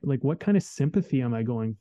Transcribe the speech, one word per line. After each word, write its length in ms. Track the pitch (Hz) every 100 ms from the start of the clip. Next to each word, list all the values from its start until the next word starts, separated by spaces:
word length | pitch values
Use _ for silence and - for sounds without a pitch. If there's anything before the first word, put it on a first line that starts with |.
like, 200 | 147 131
what 160 | 139 165
kind 160 | - 202
of 60 |
sympathy 580 | - - 143 202 180 135
am 140 | 123
I 80 | 113
going 340 | 113 117 113 107